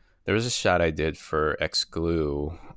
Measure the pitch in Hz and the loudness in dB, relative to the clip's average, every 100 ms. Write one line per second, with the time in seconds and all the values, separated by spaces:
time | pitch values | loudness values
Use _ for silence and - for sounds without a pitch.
0 | _ _ - 107 120 - 101 87 85 78 | _ _ -2 0 0 0 4 4 4 2
1 | 78 76 - 78 76 - 80 - - 82 | -2 -2 -4 0 0 0 -2 -2 -2 -2
2 | 82 82 73 71 76 82 - | 0 0 0 -2 -4 -8 -16